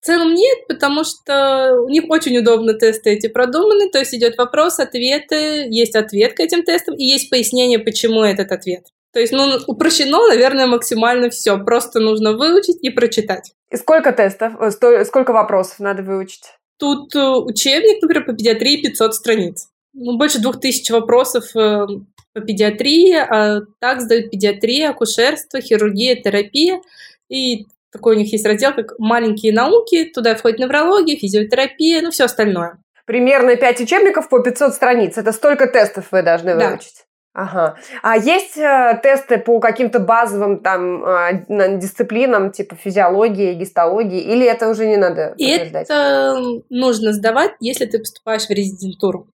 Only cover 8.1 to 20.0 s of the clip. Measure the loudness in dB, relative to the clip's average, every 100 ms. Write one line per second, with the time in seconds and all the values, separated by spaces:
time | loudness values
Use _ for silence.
8.1 | 2 2 0 -4 -6 -6 -8 _ _ _
9.1 | -2 -2 0 0 -2 -4 -2 0 0 0
10.1 | 4 4 4 2 2 0 0 -2 0 0
11.1 | 2 0 -2 -2 -2 0 0 0 -2 0
12.1 | 0 0 0 2 2 2 -2 -2 0 0
13.1 | 0 -4 -6 -10 _ _ -10 2 2 4
14.1 | 2 0 0 -8 -2 -4 0 4 4 4
15.1 | 0 2 2 2 0 -2 -6 -6 -6 -6
16.1 | -8 -8 -14 -20 _ _ _ -4 -4 -4
17.1 | -2 2 0 -2 -4 0 2 4 2 2
18.1 | 0 -2 -2 0 0 0 0 -2 0 -2
19.1 | 0 -2 -2 -2 -8 -18 _ _ -14